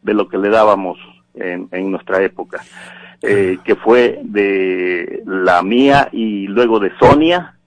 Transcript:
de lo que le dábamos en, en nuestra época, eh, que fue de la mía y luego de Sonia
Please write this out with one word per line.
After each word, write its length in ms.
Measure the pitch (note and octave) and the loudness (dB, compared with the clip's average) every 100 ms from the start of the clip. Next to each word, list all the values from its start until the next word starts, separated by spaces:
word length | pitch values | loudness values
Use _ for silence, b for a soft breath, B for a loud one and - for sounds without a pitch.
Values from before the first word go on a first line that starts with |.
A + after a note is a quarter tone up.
de 140 | G#2 | -2
lo 140 | G#2+ F#2+ | -2 -2
que 100 | G2 | -2
le 100 | G2+ | 0
dábamos 480 | A2 G#2+ G2 F#2 E2+ - _ _ | 4 4 2 -2 -10 -18 _ _
en, 320 | - F#2 F2 F2+ | -12 -10 -10 -10
en 180 | F2+ F#2+ | -8 -6
nuestra 320 | F#2+ - F#2+ | -8 -4 -2
época, 400 | F#2+ - F2 - B B B B B B | -2 -4 -14 -14 B B B B B B
eh, 360 | - G2+ F#2+ F#2+ | -2 0 0 -2
que 100 | - | -2
fue 460 | G2+ A2 A#2+ A#2+ G2+ | -2 4 4 4 -2
de 1000 | F#2+ G#2 G2+ G2 F#2+ F#2 F2+ F2 E2 E2 - | -6 -2 0 0 -2 -2 -4 -4 -6 -12 -8
la 340 | F#2 F#2 F2 | -2 2 2
mía 440 | F2+ A#2+ C#3 C#3 C3+ | 2 2 4 4 0
y 340 | A2+ A2+ G2+ G2 | -4 -6 -4 -4
luego 320 | G2+ A#2+ A2+ | 0 2 2
de 140 | G2 - | -2 2
Sonia 560 | B2+ D3 D#3+ F3 F3 _ | 4 4 2 0 -4 _